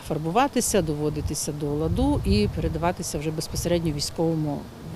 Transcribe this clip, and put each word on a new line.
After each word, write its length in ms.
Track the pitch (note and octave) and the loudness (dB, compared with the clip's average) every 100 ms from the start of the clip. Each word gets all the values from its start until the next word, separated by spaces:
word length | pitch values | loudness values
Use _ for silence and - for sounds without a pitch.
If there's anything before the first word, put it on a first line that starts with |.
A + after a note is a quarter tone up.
| - | -4
фарбуватися, 720 | D#3 D#3+ F#3+ C#4 B3 - G#3 | -4 0 2 2 2 2 2
доводитися 680 | D#3+ D3 D3+ D3+ D3 D3+ - D3 | 2 0 0 -2 -2 -4 -4 -4
до 60 | D3 | -2
ладу 560 | D3 D#3+ F3 C4+ C#4+ F3+ | 0 0 2 2 2 4
і 220 | G#3 G#3 F3 | 4 4 0
передаватися 640 | D#3+ D#3+ E3+ F#3 F3 D#3+ | -2 0 0 0 -4 -4
вже 120 | D3+ | -2
безпосередньо 600 | D#3+ - - F3 F3 E3 | -4 -4 -2 2 2 2
військовому 680 | D3 - - E3 D#3+ D3+ D3 - - D#3+ | 0 -2 0 0 2 0 -2 -6 -12 -10